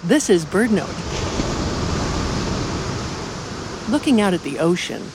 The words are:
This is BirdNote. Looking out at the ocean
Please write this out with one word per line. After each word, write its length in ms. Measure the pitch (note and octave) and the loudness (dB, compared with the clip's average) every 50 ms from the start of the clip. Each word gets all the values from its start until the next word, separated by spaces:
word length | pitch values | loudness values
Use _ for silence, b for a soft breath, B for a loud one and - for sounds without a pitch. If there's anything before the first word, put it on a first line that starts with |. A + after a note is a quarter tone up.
| - | 4
This 280 | E3+ A3+ D4+ - - | 4 4 4 6 6
is 140 | G#3 F3 D#3+ | 4 4 4
BirdNote. 440 | D3 - F#3 A3+ B3 A3 F#3 C#3 - - - - - - - - - - - - - - - - - - - - - - - - - - - - - - - - - - - - - - - - - - - - - - - - - - - - - - - - - - - - - | 2 0 2 4 4 2 2 2 -2 -6 -6 -6 -6 -4 -4 -4 -4 -2 -2 -2 -2 -2 -2 -2 -2 -2 -2 -2 -2 -2 -2 -2 -2 -2 -2 -2 -2 -2 -2 -2 -2 -2 -2 -2 -4 -4 -4 -4 -4 -6 -6 -6 -6 -6 -8 -8 -8 -8 -10 -10 -10 -10 -10 -10 -10 -10 -10 -4 0
Looking 320 | A3+ D4 - D#4 C4+ A3 | 0 2 4 6 6 6
out 140 | G#3 G3+ F3+ | 6 4 2
at 80 | E3 | 2
the 160 | - C#3 C#3+ B2 | -2 -4 -2 2
ocean 460 | D#3 E3 F3+ F3 - - A2+ G#2+ G2+ - | 4 4 4 2 0 -4 -6 -6 -8 -10